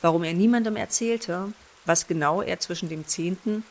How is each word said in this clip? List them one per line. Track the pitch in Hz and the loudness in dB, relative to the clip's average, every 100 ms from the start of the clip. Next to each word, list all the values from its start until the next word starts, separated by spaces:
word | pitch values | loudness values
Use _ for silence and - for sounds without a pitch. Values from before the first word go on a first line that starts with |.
warum | 165 165 | 4 2
er | 165 | 2
niemandem | 170 220 240 220 208 | 4 4 4 2 -2
erzählte, | 196 - 233 233 - 175 196 214 - - - | -2 -2 0 -2 -4 -6 -6 -10 -20 -10 0
was | 165 - | 0 2
genau | 165 147 175 | 0 2 0
er | - - | -2 -4
zwischen | - 170 165 | -6 -6 -6
dem | 160 156 | -8 -6
zehnten | - 170 185 220 214 220 | -4 -2 -2 -2 -4 -6